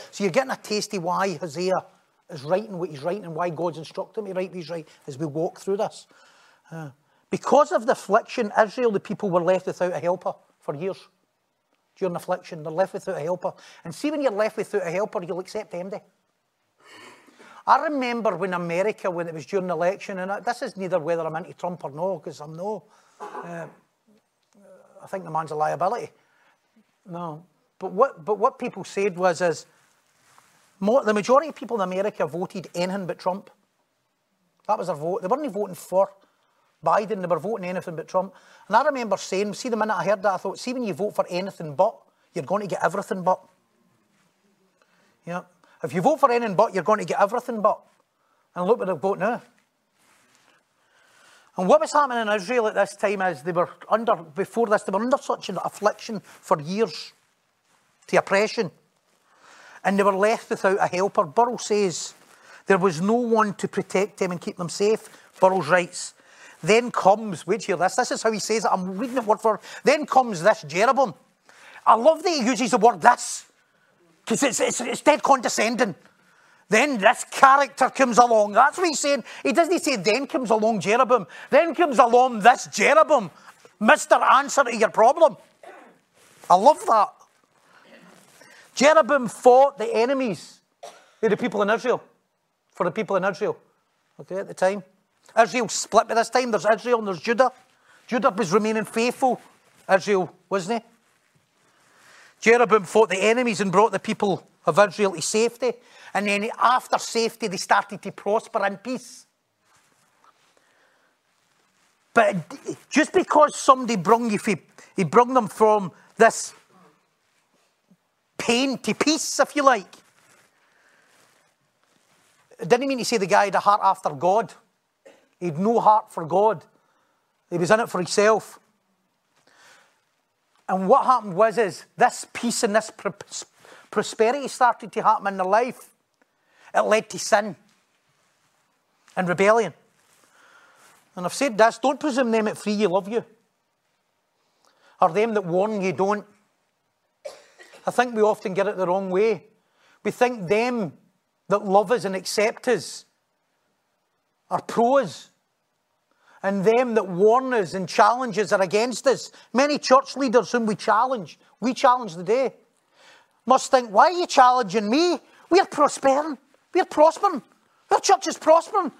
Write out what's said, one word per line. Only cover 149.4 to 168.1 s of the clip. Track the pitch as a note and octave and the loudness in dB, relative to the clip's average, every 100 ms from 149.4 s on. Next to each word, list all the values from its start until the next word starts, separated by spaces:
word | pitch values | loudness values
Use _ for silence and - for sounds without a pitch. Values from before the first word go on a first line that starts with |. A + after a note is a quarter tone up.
| - _ _ _ _ _ | -8 _ _ _ _ _
We | G#3 | -8
think | - B3 A#3+ E3 | -2 -2 -2 -2
them | G#3 A#3+ B3 F3 - _ _ _ _ - | 0 0 -2 -6 -8 _ _ _ _ -4
that | G3+ G#3 | -2 2
love | G3 F#3+ | 2 2
us | A#3+ F#3 | 0 -2
and | F#3+ | -6
accept | F3+ - G#3 - - | -4 0 0 0 -2
us | G#3 - - - _ _ _ _ _ _ _ _ _ _ _ _ _ _ | -2 -4 -16 -20 _ _ _ _ _ _ _ _ _ _ _ _ _ _
are | F3 | -8
pros, | - - A#3 C#4 G3+ - - _ _ _ _ _ _ _ _ _ _ _ | -4 0 2 2 0 -8 -20 _ _ _ _ _ _ _ _ _ _ _
and | G3 G3+ | -4 0
them | F#3+ A#3 B3+ | 2 2 2
that | G#3+ F#3 | 0 -2
warn | F3 G#3 A#3+ C4 | 2 4 4 2
us | A#3+ E3+ | -2 -2
and | F#3+ F3+ | -6 -4
challenge | - G#3 B3 B3+ G3 | 4 4 4 -2 -4
us | F#3+ | 0
are | G3 | 0
against | F#3+ G#3 B3 G#3+ C4+ | 2 0 0 0 0
us. | F#3 - - _ | 0 -4 -18 _
Many | A3+ C#4+ C#4+ | -2 0 0
church | - C4 C#4 | 4 2 2
leaders | B3+ C4+ A#3 F3+ | -4 0 2 0
whom | A#3+ A3 | -2 -2
we | |
challenge, | F#3+ - G#3 B3+ B3+ D#3+ - _ _ | -4 0 0 0 -4 -10 -18 _ _
we | A3+ | -6
challenge | A#3 C4 B3 A3+ E3 | 0 2 2 -2 -10
the | |
day, | F3+ B3 A#3+ - _ _ _ _ _ _ _ _ - | -2 0 -2 -6 _ _ _ _ _ _ _ _ 0
must | C4 - | 0 2
think, | C4 A#3+ | 0 2
"Why | G3 D4+ | 4 4
are | |
you | F4+ E4+ | 4 0
challenging | - B3+ B3+ G#3+ G#3+ G#3 | 6 6 6 0 -2 0
me? | C#4 F4 D4+ - _ _ | 2 2 0 -6 _ _
We're | E4+ | 2
prospering. | E4+ - C#4 - C4+ C4+ D#4 C4+ _ _ _ | 2 2 0 2 2 2 0 -8 _ _ _
We're | D#4 | -2
prospering. | C#4 - D#4 D#4 G4 D4 - _ _ _ _ | -2 4 4 6 0 -2 -8 _ _ _ _
Our | A#4 | 0
church | - | 2